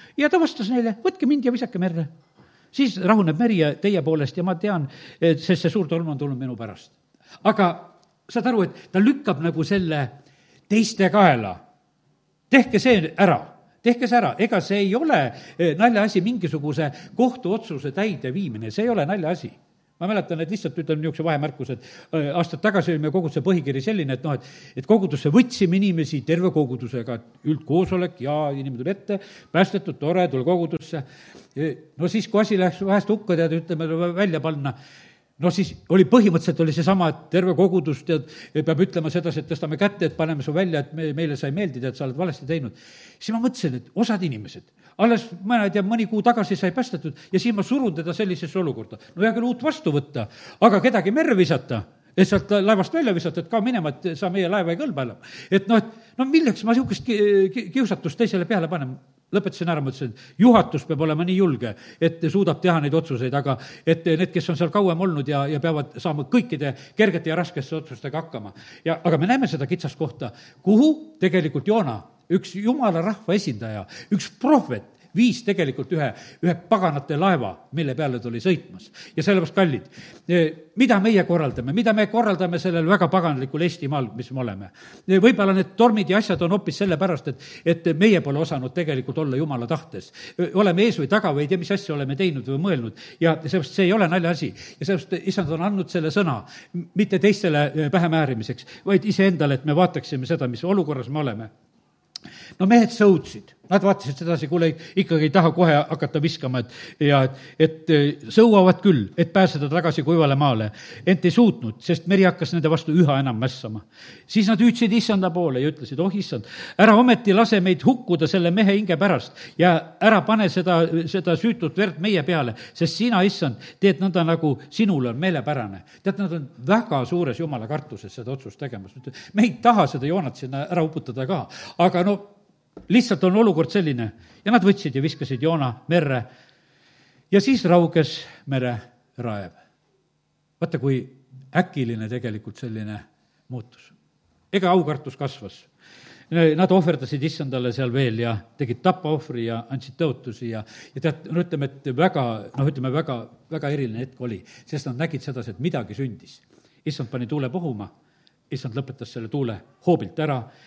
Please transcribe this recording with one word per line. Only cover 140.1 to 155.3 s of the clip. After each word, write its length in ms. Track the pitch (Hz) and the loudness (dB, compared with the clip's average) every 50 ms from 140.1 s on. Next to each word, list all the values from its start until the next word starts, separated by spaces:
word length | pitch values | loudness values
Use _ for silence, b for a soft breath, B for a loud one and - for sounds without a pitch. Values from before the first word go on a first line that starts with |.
| _ _ _ _ _ _ _ _ _ - | _ _ _ _ _ _ _ _ _ -8
Vaata, 180 | 85 80 - 151 | -8 -6 -4 -2
kui 300 | 117 139 135 127 - - - _ _ _ - - - - - | -2 0 -2 -2 -4 -8 -14 _ _ _ -20 -20 -14 -4 0
äkiline 520 | 165 185 - - 143 127 117 117 107 110 107 | 0 0 0 -2 -6 -4 -4 -4 -6 -6 -8
tegelikult 480 | 123 127 117 117 104 107 - - 107 | -8 -8 -8 -8 -8 -10 -12 -16 -16
selline 440 | - - 117 110 110 107 107 107 113 - _ _ _ _ _ _ _ _ - | -14 -12 -10 -10 -10 -10 -10 -12 -14 -16 _ _ _ _ _ _ _ _ -14
muutus. 440 | 123 123 - - _ _ _ _ _ _ _ _ _ _ _ _ _ _ _ _ - | -14 -14 -14 -16 _ _ _ _ _ _ _ _ _ _ _ _ _ _ _ _ -2
Ega 180 | 196 190 175 | 0 2 4
aukartus 460 | 180 185 160 147 151 135 - 135 - | 4 2 2 0 -4 -6 -8 -12 -10
kasvas. 500 | - 143 139 - - 107 95 - - - _ _ B B B B B B B B B B B | -8 -8 -8 -8 -10 -16 -18 -18 -20 -20 _ _ B B B B B B B B B B B
Nad 400 | 160 170 165 160 151 160 185 185 | 2 4 4 4 4 4 4 4
ohverdasid 520 | 185 190 156 170 160 131 131 120 147 139 135 | 6 4 4 4 0 -2 -4 -6 -6 -4 -4
Issandale 500 | 160 - - 151 135 123 127 123 123 113 | -4 -4 -6 -8 -6 -4 -4 -4 -4 -2
seal 200 | 131 135 123 117 | -2 -4 -2 -2
veel 260 | 135 139 120 110 110 | 0 0 0 -2 -2
ja 180 | 117 117 113 101 - _ _ | -4 -4 -4 -6 -8 _ _
tegid 240 | - 147 113 120 - - | -8 -6 -6 -6 -2 0
tapaohvri 640 | 185 180 180 - 156 156 143 151 - 127 120 113 | 0 0 0 -2 -4 -4 -4 -4 -8 -8 -6 -6
ja 220 | 113 113 113 117 - | -6 -6 -6 -8 -10
andsid 260 | 135 131 - - - - | -10 -12 -12 -12 -6 -4
tõotusi 520 | 170 151 120 - - 127 107 - 123 117 | -2 -2 -4 -4 -10 -14 -12 -10 -10 -10
ja, 140 | 113 110 107 B B B B B B | -10 -10 -12 B B B B B B
ja 60 | 139 | -4
tead, 260 | - 160 147 - - - | -4 -4 -4 -4 -8 -6
no 100 | 165 175 175 | -4 -4 -4
ütleme, 220 | 175 - 143 139 | -2 -4 -4 -4
et 320 | 135 - - - 143 127 | -6 -8 -8 -10 -6 0
väga, 540 | 127 170 190 185 151 127 120 113 107 98 - - | 2 2 2 2 0 -2 -2 -4 -6 -10 -8 -4
noh, 100 | 135 135 | -2 -2
ütleme, 260 | 147 139 127 127 131 127 | -2 -2 -2 -4 -4 -2
väga, 360 | 156 160 151 131 117 110 - - _ _ - | -4 -4 -4 -6 -8 -10 -14 -20 _ _ -12
väga 200 | 160 156 151 139 | -10 -6 -6 -4
eriline 280 | 147 147 135 117 107 113 | -4 -4 -4 -6 -6 -8
hetk 220 | 127 127 - - | -10 -12 -12 -12
oli, 240 | 127 120 110 90 - B B B B | -10 -10 -10 -10 -14 B B B B
sest 220 | B 156 143 - | B -10 -10 -8
nad 100 | 139 120 | -8 -6
nägid 240 | 127 160 165 156 131 | -6 -6 -6 -6 -8
sedasi, 300 | - - | -10 -10